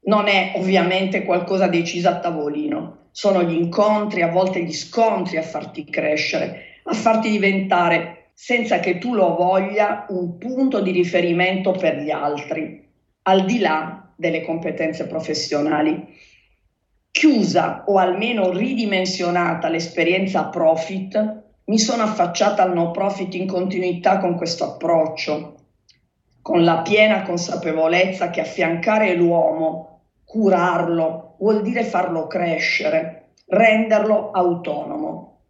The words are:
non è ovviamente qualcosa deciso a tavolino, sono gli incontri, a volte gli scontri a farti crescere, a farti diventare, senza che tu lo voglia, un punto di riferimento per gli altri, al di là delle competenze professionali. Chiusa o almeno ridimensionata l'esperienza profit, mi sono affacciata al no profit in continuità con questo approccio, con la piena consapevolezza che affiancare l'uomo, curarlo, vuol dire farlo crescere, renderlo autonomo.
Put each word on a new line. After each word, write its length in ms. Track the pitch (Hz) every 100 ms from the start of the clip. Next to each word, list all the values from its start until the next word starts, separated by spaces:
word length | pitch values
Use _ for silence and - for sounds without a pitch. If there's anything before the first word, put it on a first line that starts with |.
| 185
non 220 | 208 202
è 260 | 196 185 190
ovviamente 680 | 185 185 175 190 190 202
qualcosa 440 | - 180 180 190 185
deciso 420 | 170 170 180 175
a 80 | -
tavolino, 920 | 170 160 147 147 151 139 - - _
sono 320 | - 202 190
gli 100 | 170
incontri, 680 | 165 170 - 208 214 208 185
a 80 | 170
volte 320 | 175 190 180
gli 100 | 170
scontri 640 | - - 240 226 190 180 160
a 60 |
farti 400 | 160 151 - -
crescere, 960 | 151 - 147 151 - - - - - - 349
a 80 |
farti 360 | 220 226 220 220
diventare, 1000 | 208 196 196 190 180 175 165 - - _
senza 460 | _ - 240 220 180
che 180 | 185 180
tu 160 | 247
lo 220 | 226 175 165
voglia, 720 | 180 190 196 208 208 214 -
un 300 | 185 175 -
punto 420 | 240 254 262 220
di 80 | 190
riferimento 800 | 185 175 180 175 170 185 190 190
per 320 | 180 160 147
gli 80 | 147
altri, 760 | - 143 143 - 160 151 - _ _ _ _
al 240 | 185 190 190
di 140 | 240
là 520 | 175 156 170 - - -
delle 240 | 170 214
competenze 640 | - 165 165 - 156 - -
professionali. 960 | 160 - 151 - 147 151 151 156 156 - - _ _ _ _ _ _ _ _ _
Chiusa 720 | - 311 240 175 170 - - -
o 140 | 196
almeno 500 | 180 180 226 233 185
ridimensionata 1200 | 180 254 226 214 190 185 - 180 175 170 160 160
l'esperienza 760 | 165 - - 170 185 190 180 -
profit, 1000 | 175 160 160 - 190 190 214 214 - _ _ -
mi 120 | 214
sono 240 | - 233
affacciata 580 | 214 185 175 - - -
al 120 | 185
no 180 | 175 170
profit 420 | - 196 196 185
in 140 | 180 190
continuità 720 | 180 190 185 180 175 196 190
con 160 | 185 170
questo 300 | 165 - -
approccio, 880 | - 165 165 156 - - - - - _ _ _ _ _ _ _ _
con 220 | - 170
la 180 | 170 165
piena 420 | 165 208 214 196
consapevolezza 1040 | 190 170 - 175 160 156 160 180 190 185 170
che 120 | -
affiancare 720 | 156 - 165 170 226 214 208 175
l'uomo, 840 | 170 170 156 160 160 - - _ _ _
curarlo, 1120 | _ 220 196 180 180 175 170 170 160 160 - _
vuol 240 | 208 214
dire 200 | 196 240
farlo 440 | 226 180 180 165 156
crescere, 1040 | 185 175 156 - - 151 160 165 - _ _ _
renderlo 840 | 202 226 220 220 214 214 208 -
autonomo. 1120 | 190 180 170 160 147 151 151 156 170 - _